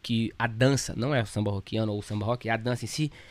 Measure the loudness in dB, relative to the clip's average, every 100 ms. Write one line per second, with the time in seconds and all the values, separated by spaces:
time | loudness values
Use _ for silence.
0 | -2 0 0 0 -4 4 4 4 0 -2
1 | 0 0 0 0 0 -2 -2 -2 0 -2
2 | -2 -2 0 -2 0 -2 0 -2 -4 -2
3 | -2 -4 -20